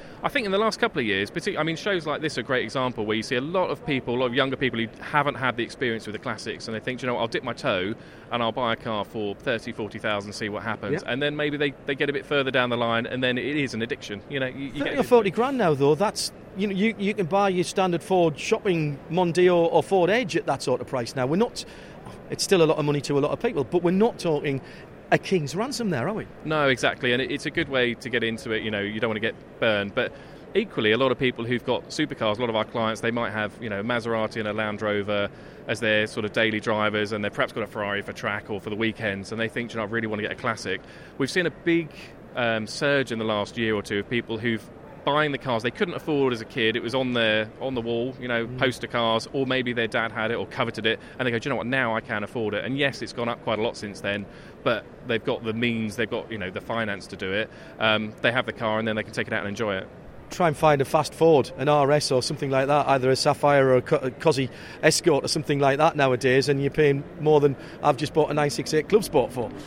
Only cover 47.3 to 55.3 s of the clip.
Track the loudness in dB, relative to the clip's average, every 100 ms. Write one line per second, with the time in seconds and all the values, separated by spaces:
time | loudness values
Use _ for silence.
47.3 | 2 0 -6 -4 -4 -2 -2 -2 -6 -4
48.3 | -2 -2 0 0 0 -4 0 2 2 0
49.3 | -2 0 0 0 0 0 0 -2 -2 -2
50.3 | -2 -4 -2 -2 0 0 0 -4 -4 -2
51.3 | 0 -2 -2 0 0 2 0 -2 -4 -4
52.3 | -2 -2 -2 -2 0 0 -2 -8 -4 -4
53.3 | -4 -2 0 -2 -4 -10 -6 -4 -4 -6
54.3 | -16 -20 -4 -2 -2 -4 -12 -4 -2 0